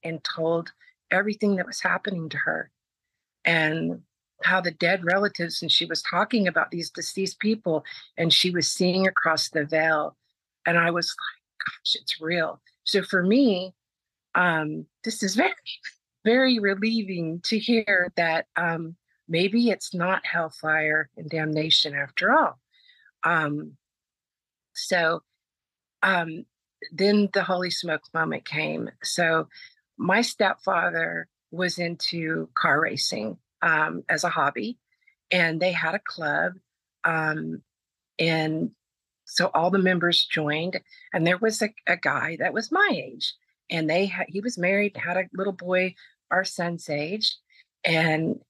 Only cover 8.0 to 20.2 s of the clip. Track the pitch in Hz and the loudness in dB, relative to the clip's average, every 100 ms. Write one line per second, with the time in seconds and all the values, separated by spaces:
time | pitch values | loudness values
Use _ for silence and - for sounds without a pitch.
8 | - - 165 - 185 175 151 - 185 180 | -14 -2 2 4 4 2 -2 2 2 4
9 | 190 - 170 156 - 160 147 156 160 156 | 2 2 0 0 -2 -2 0 0 2 0
10 | 151 - _ _ _ _ - 170 170 170 | -2 -8 _ _ _ _ 0 2 2 0
11 | 170 - - - _ _ - - - - | -4 -6 -12 -12 _ _ -10 -6 -4 -4
12 | - - 160 175 160 - _ _ - 196 | -4 -6 -2 0 -2 -6 _ _ -2 0
13 | 175 190 180 247 262 180 185 _ _ _ | 2 2 4 6 6 2 -4 _ _ _
14 | _ _ _ - 180 160 151 160 160 _ | _ _ _ 2 2 2 -2 -6 -10 _
15 | 226 - 196 208 370 - - - - - | -8 -4 -2 2 0 0 -14 -14 -16 -20
16 | _ _ 220 247 262 240 202 196 220 226 | _ _ 4 4 4 4 0 0 0 -2
17 | 190 180 165 170 - 220 220 226 208 185 | -2 -4 -4 -6 -2 -2 2 0 2 0
18 | 180 - 165 160 - - 170 165 165 170 | 0 0 0 0 -2 -2 -2 -2 -6 -12
19 | _ _ - 165 190 226 240 190 - 180 | _ _ -2 0 2 2 2 0 -4 -2
20 | 180 190 | 0 -2